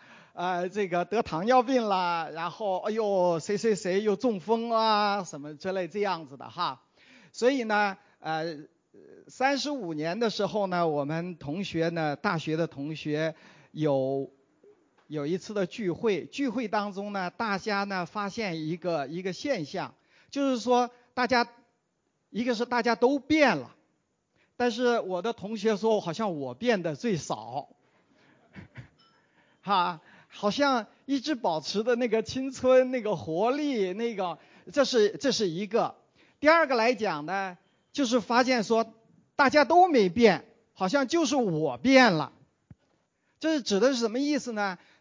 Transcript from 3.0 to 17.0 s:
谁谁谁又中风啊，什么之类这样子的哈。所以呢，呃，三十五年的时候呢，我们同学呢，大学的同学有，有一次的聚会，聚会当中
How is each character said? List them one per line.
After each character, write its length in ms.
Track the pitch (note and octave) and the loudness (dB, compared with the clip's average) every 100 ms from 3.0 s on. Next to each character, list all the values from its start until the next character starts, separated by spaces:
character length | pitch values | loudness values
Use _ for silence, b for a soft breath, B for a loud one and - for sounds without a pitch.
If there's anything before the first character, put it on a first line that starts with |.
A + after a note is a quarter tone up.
| G#3 G3 F3+ E3 | 0 2 2 0
谁 180 | - G3+ | -2 -2
谁 160 | A3+ | 0
谁 300 | G3+ F3+ F#3+ | 0 0 0
又 120 | G#3+ F#3+ | 0 0
中 240 | B3+ G3+ | 0 -2
风 300 | D3+ A3+ A#3 | -2 -2 0
啊， 540 | A3+ A3 G#3 G#3 G3+ | 0 2 2 2 0
什 180 | F3+ D3 | -6 -12
么 120 | D3 D3+ | -14 -10
之 160 | F#3+ | -6
类 160 | F#3+ E3+ | -4 -4
这 140 | G3+ | -4
样 240 | G3+ E3+ D3 | -2 -4 -8
子 120 | C3+ | -16
的 100 | A#2+ | -16
哈。 320 | D3+ E3 B2+ _ B B B B | -6 -6 -6 _ B B B B
所 160 | - A#3+ | 0 2
以 140 | C#4 | 2
呢， 340 | A3 G#3 G#3 F#3+ b b | 0 2 2 -2 b b
呃， 400 | D#3 D#3+ E3 D3 D#3 _ _ - - - - | -6 -4 -4 -8 -16 _ _ -20 -20 -20 -20
三 300 | - C4+ C#4 | -2 0 0
十 140 | C#4 | -2
五 240 | C#4+ F3 D#3 | -4 -6 -4
年 240 | D#3+ G3 | -4 -2
的 100 | A#3 | -4
时 160 | - G3 | -2 -2
候 220 | G#3 G3 | -2 -2
呢， 200 | F3+ E3+ | 0 0
我 160 | D3 | 0
们 320 | C#3+ D#3+ F3 E3 | -2 -4 -6 -10
同 260 | C#3+ E3 | -8 -8
学 260 | F#3+ E3 E3 | -6 -2 -2
呢， 260 | E3+ D3+ C#3+ | -2 -4 -2
大 220 | G#3 E3+ | -2 -2
学 180 | D#3 D#3 | -2 -2
的 120 | E3 | -4
同 280 | C#3 D3 D#3 | -4 -10 -8
学 380 | D3+ D3+ D#3+ D#3+ B B B | -4 -2 -2 -6 B B B
有， 600 | - D3+ C#3 C3 C3+ C3+ _ _ _ - _ _ _ _ | -4 0 2 0 -4 -6 _ _ _ -20 _ _ _ _
有 180 | D3+ C#3+ | -6 -4
一 100 | F3+ | -4
次 160 | - | -4
的 140 | G#3 F3+ | -4 -4
聚 240 | - F#3+ | -4 -4
会， 360 | D#3+ A3+ F3 E3 | -2 -2 -2 -4
聚 200 | - C#4 | -4 -4
会 200 | G#3+ G#3+ | -2 -2
当 260 | G#3+ G3+ | -2 -4
中 180 | F#3+ | -6